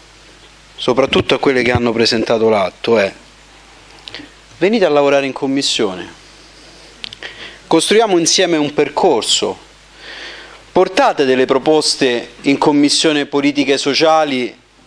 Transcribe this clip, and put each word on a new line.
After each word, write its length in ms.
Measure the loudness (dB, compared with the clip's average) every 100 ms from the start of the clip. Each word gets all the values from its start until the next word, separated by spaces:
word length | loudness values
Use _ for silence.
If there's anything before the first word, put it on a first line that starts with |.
| -20 -20 -20 -20 -20 -20 -20 -6
soprattutto 580 | -2 0 0 -2 -2
a 40 | -2
quelle 240 | 0 0
che 100 | 0
hanno 200 | 0 0
presentato 560 | 0 0 0 0 0 2
l'atto, 500 | 0 -2 -4 -2 0
è: 140 | 0 -4 -20 -20 -20 -20 -20 -20 -20 -20 -20 -20 -20 -20 -20 -4
venite 260 | 0 2
a 60 | 2
lavorare 340 | 2 4 2
in 80 | 0
commissione, 800 | -4 -4 -2 -2 -2 -2 -4 -12 -18 -20 -20 -20 -20 -20 -20 -20 -18 -18 -16 -16 -16 -20 -16 -2
costruiamo 520 | 0 2 2 2 2
insieme 380 | 2 0 0 0
un 160 | -2
percorso, 840 | -2 -2 0 0 0 0 -2 -4 -8 -14 -20 -20 -20 -20 -18 -18 -18 -20 -20 -4
portate 520 | 0 2 2 2 2
delle 220 | 2 2 2
proposte 880 | 2 2 2 0 0 0 -2 -6 -6
in 140 | -2 0
commissione 720 | 2 2 2 2 0 0 -2
politiche 500 | -2 0 0 0 0
sociali 760 | 0 0 2 2 2 -2 -6 -10 _ _